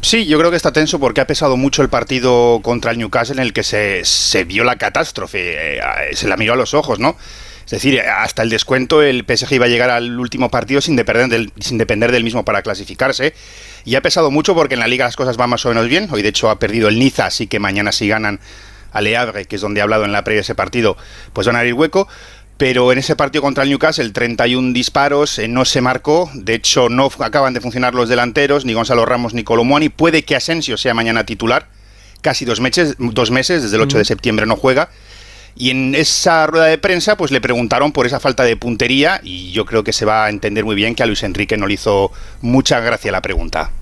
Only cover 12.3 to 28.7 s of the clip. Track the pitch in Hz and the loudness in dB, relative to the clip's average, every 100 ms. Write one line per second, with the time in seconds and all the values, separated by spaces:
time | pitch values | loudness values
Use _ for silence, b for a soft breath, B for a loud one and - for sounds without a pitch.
12.3 | 117 104 101 104 98 101 92 131 131 139 | -2 -2 -2 -2 -8 -10 -4 -2 0 -2
13.3 | B B B B B - 127 165 180 156 | B B B B B -2 0 2 2 2
14.3 | 143 156 175 143 127 113 123 127 - 127 | 2 2 2 2 0 0 0 -2 -2 -4
15.3 | 117 123 120 131 117 117 156 208 127 101 | 0 0 0 0 0 2 0 0 0 0
16.3 | 101 113 107 110 113 107 107 131 - 98 | 2 0 0 -2 2 2 4 2 2 -2
17.3 | - 107 110 101 98 104 95 107 110 107 | -2 -4 -2 -2 -2 -2 0 0 0 -2
18.3 | 101 B B B B B 107 104 113 120 | -6 B B B B B -2 0 0 -2
19.3 | 101 92 104 104 104 104 110 104 104 98 | -4 -8 -6 -4 -2 0 2 0 -2 0
20.3 | 107 98 117 95 120 110 92 B B B | -2 -2 -4 -4 0 0 0 B B B
21.3 | - 104 120 120 120 156 190 196 B B | -4 0 2 0 2 2 2 -2 B B
22.3 | B B - 131 127 123 127 135 151 143 | B B -2 0 4 4 4 2 0 0
23.3 | 151 139 131 139 139 156 160 120 101 120 | 0 -2 0 0 2 2 0 -4 -2 -4
24.3 | 113 120 127 127 123 - - 143 143 147 | 0 0 0 0 -2 -2 0 2 2 0
25.3 | - 110 123 127 143 123 131 - 156 175 | -2 -4 0 0 2 0 -2 0 0 0
26.3 | 135 98 113 - - 123 120 135 - 117 | -6 -4 -2 0 2 2 2 0 0 -2
27.3 | 143 135 123 120 117 123 123 117 123 123 | 0 0 0 -6 -2 -2 0 2 2 2
28.3 | 117 143 143 131 | 2 2 2 0